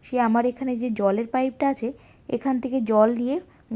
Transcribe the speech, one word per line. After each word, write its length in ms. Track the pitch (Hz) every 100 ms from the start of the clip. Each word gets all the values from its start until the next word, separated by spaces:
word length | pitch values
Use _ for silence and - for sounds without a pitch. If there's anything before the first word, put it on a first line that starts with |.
সে 180 | - 247
আমার 260 | 233 226 240
এখানে 300 | 247 262 240
যে 140 | 247
জলের 360 | 208 202 202 226
পাইপটা 420 | 254 262 - 277
আছে, 240 | 269 226 - - - -
এখান 320 | 233 269 254
থেকে 200 | 247 262
জল 360 | 220 214 220 240
দিয়ে 240 | 240 311 - _ -